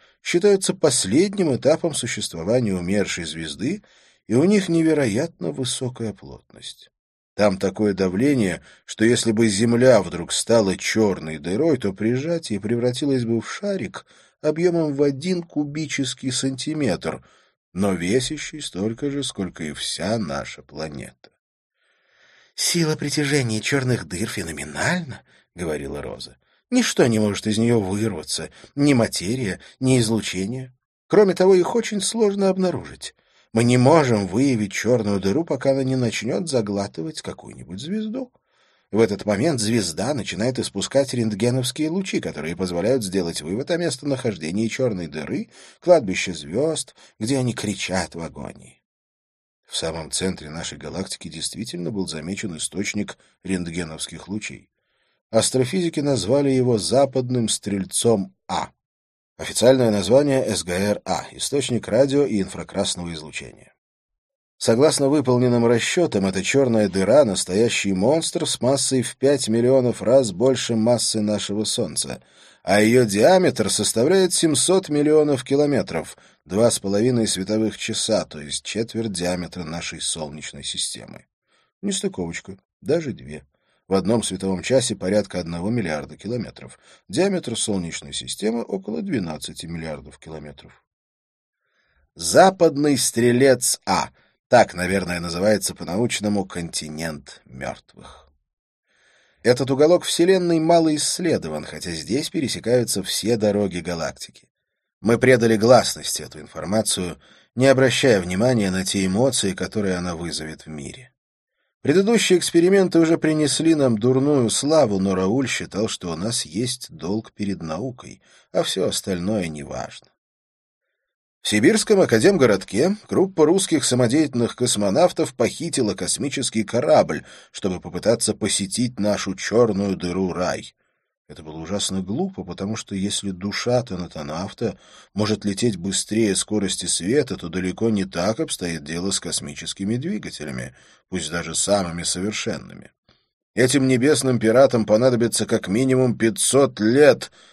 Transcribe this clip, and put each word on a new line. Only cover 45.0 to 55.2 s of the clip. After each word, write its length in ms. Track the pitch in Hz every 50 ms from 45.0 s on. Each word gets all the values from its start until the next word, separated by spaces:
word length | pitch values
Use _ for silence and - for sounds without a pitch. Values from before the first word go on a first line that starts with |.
| 85
дыры, 460 | 76 73 78 71 76 110 180 226 - _ - - - - _
кладбища 520 | - 170 180 160 117 92 90 82 - 95 85
звезд, 640 | 73 71 71 87 117 151 165 156 143 - - _ _ - - _ -
где 180 | 110 117 139 135
они 160 | 127 120 107
кричат 600 | - - 104 98 92 - - 90 95 85 78 -
в 60 | 85
агонии». 600 | 82 76 73 73 65 50 - - - - - _ _ _ _ _ _ _ _ _ _ _ _ _ _ _ _ _ _ _
В 100 | - -
самом 320 | - 80 80 82 78 71
центре 400 | - - 92 95 92 95 82 76
нашей 300 | 78 82 82 - 76 71
галактики 480 | - 76 76 87 - - - - - 165
действительно 640 | 160 160 139 - - - 113 - - 175 175 156
был 160 | 113 98 92 80
замечен 500 | 82 78 73 87 101 - - 98 80 76
источник 640 | - - - 90 104 - - 104 101 - - - _ _ _ _ -
рентгеновских 880 | 92 95 90 87 85 80 90 87 78 78 76 - - 85 82 - 90
лучей. 420 | 98 107 - - 65 50 - _ _ _ _ _ _ _ _ _ _ _